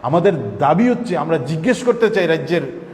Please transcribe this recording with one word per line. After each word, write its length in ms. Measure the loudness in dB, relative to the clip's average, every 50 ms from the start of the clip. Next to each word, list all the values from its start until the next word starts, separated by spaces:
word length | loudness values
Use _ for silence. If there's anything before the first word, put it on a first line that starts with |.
| -4
আমাদের 560 | 0 2 2 4 2 2 0 -2 -6 -4 0
দাবি 300 | 2 2 4 4 4 2
হচ্ছে, 280 | 2 0 -2 -4 -4
আমরা 220 | -4 -2 0 -2 -2
জিজ্ঞেস 460 | -2 -2 -4 -2 0 0 0 0 2
করতে 260 | 0 0 2 2 0
চাই 160 | 2 2 2
রাজ্যের 540 | 2 0 0 0 -2 -2 -2 -2 -4 -8 -12 -14 -16